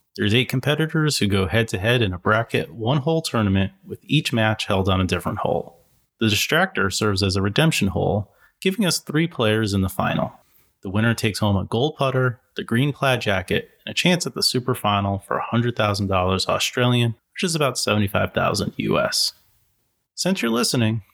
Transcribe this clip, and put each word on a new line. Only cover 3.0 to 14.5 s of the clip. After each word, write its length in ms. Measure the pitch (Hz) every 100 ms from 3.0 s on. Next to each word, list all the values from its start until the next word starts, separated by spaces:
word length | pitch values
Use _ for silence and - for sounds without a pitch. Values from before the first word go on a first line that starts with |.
| 135 165
tournament, 500 | 160 120 101 98 95 - -
with 140 | -
each 300 | - 147 156
match 320 | 120 110 107 -
held 240 | 98 95
on 100 | 92
a 60 | 92
different 340 | 90 - 104
hole. 380 | - 85 - - _ _ _ -
The 60 | 110
Distractor 640 | 101 - 156 185 - 98
serves 300 | - 110 95
as 140 | 98 98
a 60 |
redemption 480 | 98 104 160 - 98
hole, 440 | 82 95 101 101 _ _ _
giving 260 | 190 190 185
us 140 | -
three 280 | - 147 165
players 460 | 151 110 110 110
in 80 | 98
the 80 | 95
final. 440 | - 92 82 - - _ _ _ _
The 60 | 98
winner 240 | 98 113
takes 260 | 113 113 98
home 180 | 107 98
a 80 | 95
gold 300 | 113 147 -
putter, 440 | 135 131 127 117 _ -
the 80 |
green 300 | - 117 143
plaid 280 | 135 139 120
jacket, 480 | 107 95 92 131 - _ -
and 60 |
a 40 | -
chance 300 | 170 170 135
at 80 |
the 100 | -
super 300 | -